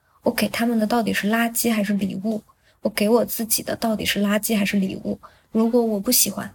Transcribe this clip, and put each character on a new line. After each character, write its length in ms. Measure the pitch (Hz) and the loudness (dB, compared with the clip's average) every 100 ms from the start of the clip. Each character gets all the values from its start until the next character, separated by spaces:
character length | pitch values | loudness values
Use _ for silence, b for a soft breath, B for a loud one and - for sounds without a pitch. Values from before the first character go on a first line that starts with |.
| b b | b b
我 100 | 240 | -4
给 160 | 233 208 | 0 -2
他 160 | - 233 | 0 0
们 120 | 226 | 2
的 80 | 214 | 2
到 160 | 240 | 0
底 80 | 202 | 0
是 200 | 190 202 | 0 0
垃 200 | 226 233 | 0 0
圾 180 | 233 233 | 0 0
还 100 | 214 | 0
是 120 | 196 | 0
礼 260 | 196 190 190 | 0 -2 -4
物？ 180 | 208 214 - b b b | -4 -4 -8 b b b
我 60 | 214 | -4
给 180 | - 208 | 0 2
我 160 | 233 | 2
自 220 | 202 - 226 | 2 -4 -4
己 160 | - | -4
的 120 | - 208 | -4 -4
到 200 | 226 214 | -2 -2
底 80 | |
是 180 | 180 202 | -2 0
垃 160 | 202 208 | 2 0
圾 160 | 214 | 2
还 80 | 214 | 0
是 140 | 196 202 | 2 2
礼 180 | 190 - | 0 -2
物？ 220 | 202 202 B B B | -6 -8 B B B
如 200 | 220 226 | 0 4
果 120 | 240 | 4
我 160 | 226 208 | 2 0
不 140 | 208 | 0
喜 180 | 247 202 | 2 0
欢， 220 | 202 196 | -2 -10